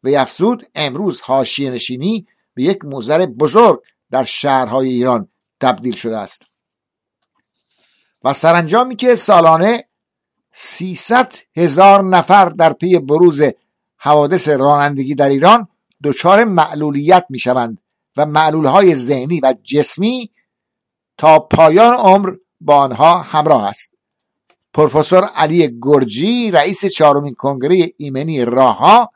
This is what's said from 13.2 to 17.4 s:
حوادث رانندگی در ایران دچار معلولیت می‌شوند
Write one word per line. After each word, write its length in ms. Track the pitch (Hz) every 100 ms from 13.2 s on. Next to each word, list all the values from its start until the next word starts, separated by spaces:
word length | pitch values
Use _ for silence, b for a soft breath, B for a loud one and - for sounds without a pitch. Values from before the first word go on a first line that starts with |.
| 175 143 147 - _ _ _ _
حوادث 520 | 143 151 147 175 151
رانندگی 680 | 143 139 147 143 139 135
در 140 | 143 139
ایران 400 | 139 170 233 208 _ _ _
دچار 400 | 147 139 170 196
معلولیت 800 | 226 180 151 151 151 143 147 185 180
می‌شوند 500 | 131